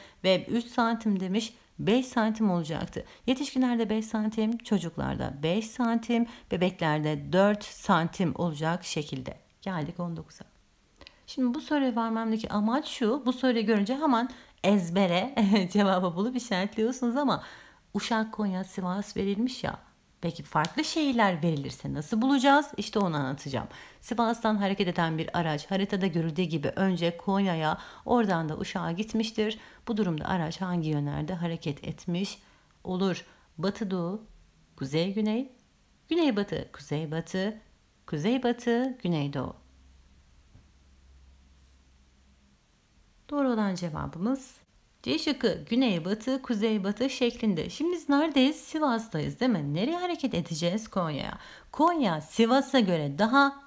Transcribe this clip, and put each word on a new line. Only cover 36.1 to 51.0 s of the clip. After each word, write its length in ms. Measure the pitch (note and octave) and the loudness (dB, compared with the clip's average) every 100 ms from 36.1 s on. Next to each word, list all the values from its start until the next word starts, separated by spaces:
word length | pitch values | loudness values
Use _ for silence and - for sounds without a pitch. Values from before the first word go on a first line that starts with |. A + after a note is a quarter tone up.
| E4 D#4 G3+ | 2 2 2
batı, 360 | G3+ D3+ - | 0 -4 -8
kuzey 380 | - C#3 D3 D#3 | -12 -6 -4 -4
batı, 500 | D#3+ E3 F#3 G3 A3 - _ _ _ - | -4 -4 -4 -4 -6 -14 _ _ _ -8
kuzey 360 | D3+ E3+ C4 | -2 0 0
batı, 540 | B3+ A#3+ A#3+ A#3 C4 B3+ | 0 -2 0 0 0 -4
güney 300 | F#3 E3 C#3+ | -2 0 -2
doğu. 220 | C#3+ B2+ - - _ - - - - _ _ _ - - _ _ _ - - - - - _ _ _ _ _ _ _ _ _ _ _ _ _ _ _ _ _ - | -4 -6 -8 -20 _ -20 -20 -20 -20 _ _ _ -20 -20 _ _ _ -20 -20 -20 -20 -20 _ _ _ _ _ _ _ _ _ _ _ _ _ _ _ _ _ -6
Doğru 220 | D4 C4+ | 0 2
olan 240 | A3+ G3+ F3+ | 2 0 -2
cevabımız 880 | F3 D3+ - E3 G3+ C#4 D4+ - _ _ _ _ | -4 -4 -6 -4 -2 -2 -4 -12 _ _ _ _
C 160 | - D#4 | -2 -2
şıkkı, 380 | D#4 C#4 A#3 D#3+ D3 | 0 0 0 0 -2
güney 360 | A#3 C4 F3 D#3+ | 2 2 2 -2
batı, 360 | G#3+ B3+ C4 | -4 -2 -4
kuzey 420 | C4 A3+ A3+ G#3+ | -2 0 2 2
batı 260 | F#3+ G#3 C4+ | 0 -2 -2
şeklinde. 600 | C4+ A#3+ A#3+ A3 E3+ - | 0 -2 0 0 0 -2
Şimdi 220 | - D#4+ | -4 -2
biz 180 | F4 D#4 | -2 2
neredeyiz? 460 | C#4+ D#4+ C#4+ C4 D#4 | 2 4 4 4 4
Sivas'tayız 840 | - D#4 D4+ A3+ A3 D#3+ C#3+ C#3+ | -4 0 2 0 -2 -4 -4 0
değil 120 | B3+ | 0
mi? 220 | G3+ C#3+ | 2 0
Nereye 240 | D3 A#3 F4 | 0 0 -2
hareket 360 | F4+ E4+ C4 | -2 -4 -2
edeceğiz? 540 | E3+ E3 D#3 E3+ G3+ A3 | -2 -4 -2 0 -2 -4
Konya'ya. 500 | - | -4